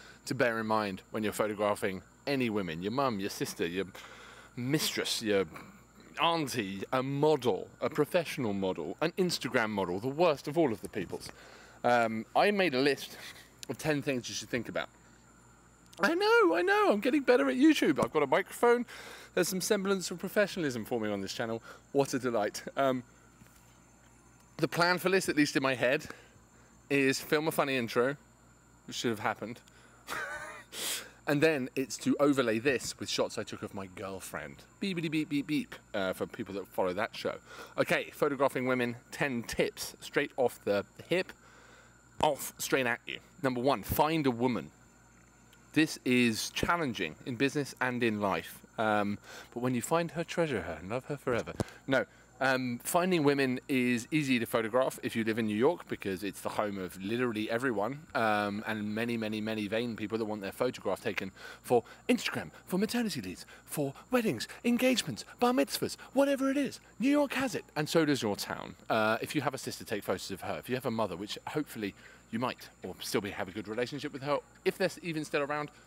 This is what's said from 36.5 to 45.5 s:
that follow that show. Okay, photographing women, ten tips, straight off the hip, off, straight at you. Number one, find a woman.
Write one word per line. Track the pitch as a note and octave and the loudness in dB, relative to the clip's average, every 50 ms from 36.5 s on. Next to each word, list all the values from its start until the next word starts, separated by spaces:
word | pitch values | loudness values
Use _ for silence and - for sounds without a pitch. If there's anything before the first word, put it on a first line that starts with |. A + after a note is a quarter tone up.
| F#2+ | -8
that | G2+ F#2+ - | -8 -8 -6
follow | - - G2+ F#2 F#2 | -2 -2 0 0 0
that | F#2 A2 A2+ - | 0 -2 -4 -4
show. | - - F#2+ - - - - - - - - - | -6 -6 -6 -6 -6 -10 -16 -18 -16 -16 -6 -2
Okay, | - C#3 - F3 D3+ B2 - - | 0 2 2 2 0 0 -2 -4
photographing | - E3+ D3+ C#3 B2+ C#3 C3 - C3+ B2+ | 0 0 0 2 2 2 2 2 2 0
women, | B2+ B2+ B2+ A#2+ A#2+ A#2 A#2+ - - | 2 2 2 2 0 -2 -6 -12 -10
ten | - - D#3 C#3+ B2+ A#2+ A2+ | -4 -2 0 0 0 -2 -4
tips, | - - - D#3+ - - - - - - - | -2 0 0 0 0 -2 -6 -10 -12 -12 -14
straight | - - - D3+ C#3+ C#3 - | -10 -4 0 0 0 0 0
off | - B2+ A#2+ - - - | 0 0 0 0 -2 -2
the | G#2 G2+ G2+ G2 - - - A2+ - | 0 0 0 0 -4 -8 -10 -4 0
hip, | E3+ F3+ F#3 - - - - - - - - - - - - - - - - - - - - | 0 0 0 -2 -8 -20 -20 -20 -20 -20 -20 -20 -20 -20 -20 -20 -20 -20 -20 -16 -4 0 2
off, | D#3 C#3+ C3 - - - - | 2 2 0 -4 -10 -10 -8
straight | - - D#3+ C#3 B2+ | -4 0 2 2 2
at | A#2+ A#2 - - | 2 0 -2 -4
you. | - C#2 - - - - - - | -8 -10 -10 -12 -16 -8 -2 -2
Number | C3+ B2+ B2 | 0 0 2
one, | A#2+ C#3 C3+ G#2+ F#2+ | 2 2 2 2 0
find | - - - D3+ D3+ E3 D#3+ D3 | 0 2 4 4 4 4 4 4
a | C3+ | 2
woman. | A#2+ A2+ A#2+ B2+ A#2+ F#2+ C#2+ D2+ - - - - - - - - - - - - - - - - | 2 2 2 0 0 0 -4 -8 -12 -20 -20 -20 -20 -20 -20 -20 -20 -20 -20 -20 -20 -20 -20 -20